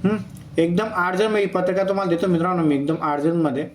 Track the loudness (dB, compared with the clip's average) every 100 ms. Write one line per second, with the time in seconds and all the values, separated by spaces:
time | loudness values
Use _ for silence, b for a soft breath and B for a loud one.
0 | 0 0 -6 -16 -6 0 2 2 0 -2
1 | -2 2 2 2 0 0 0 0 0 0
2 | 0 0 2 2 2 2 2 2 0 -2
3 | -2 0 0 2 0 -2 -6